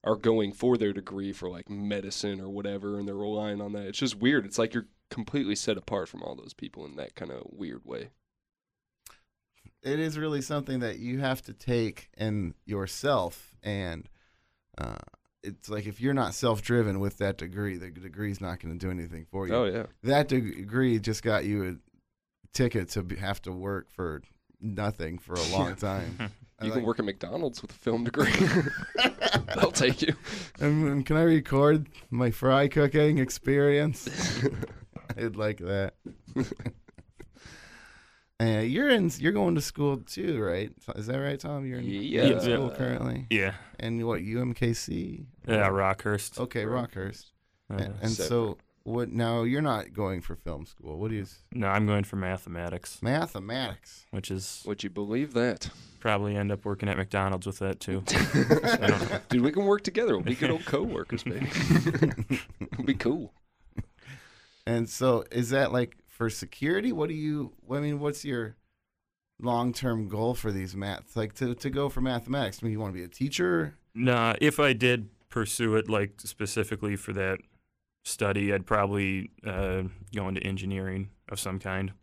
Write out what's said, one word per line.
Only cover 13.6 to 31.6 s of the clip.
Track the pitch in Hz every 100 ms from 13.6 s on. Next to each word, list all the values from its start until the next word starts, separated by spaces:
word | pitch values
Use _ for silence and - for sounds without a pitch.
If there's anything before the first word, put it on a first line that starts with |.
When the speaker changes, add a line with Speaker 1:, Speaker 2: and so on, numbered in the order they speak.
Speaker 2:
and, | 104 101 92 82 - - _ _ _ _ _ -
uh, | 62 50 - _ _ _
it's | - - -
like | 104 104
if | 104
you're | 127
not | 139 120
self-driven | - 120 110 - 120 107 98
with | 98 -
that | 101 98
degree, | 85 92 101 92
the | 92
degree's | 85 92 85 104 98
not | 95 87
gonna | 82
do | 82 92
anything | 90 85 82 80
for | 98 92
you. |
Speaker 1:
Oh, | 113
yeah. | 107 101 107 _
Speaker 2:
That | 117 147 143
degree | 131 110 - 98 120 131 113
just | 104 110
got | 117 107 87
you | 104 92
a | 87 _ _ _ _ _ _ -
ticket | - 123 117 90
to | 104
be, | 90 87
have | 98 101
to | -
work | 92 98 98 -
for | - 87 76 - _ _ _
nothing | 107 98 104 98 80 87
for | -
a | 87
Speaker 1:
<laughs> | 80
Speaker 2:
long | 95 90
Speaker 1:
Yeah. | 95
Speaker 2:
time. | 101 95 85 87
Speaker 1:
<laughs> | 107 - - _
Speaker 2:
I | 110
Speaker 1:
You |
can | 113
Speaker 2:
like | 113
Speaker 1:
work | 117
at | 107
McDonald's | 98 - 131 156 -
with | -
a |
film | - - 113
degree. | 120 139 - - 185 185 135 - - -
<laughs> | 254 - - - - -
I'll | 190
take | - 127 -
you. | - 151 - 208 180 -
Speaker 2:
Um, | 143 151 156
um, | 139
can | 135 156
I |
record | 165 160 - 135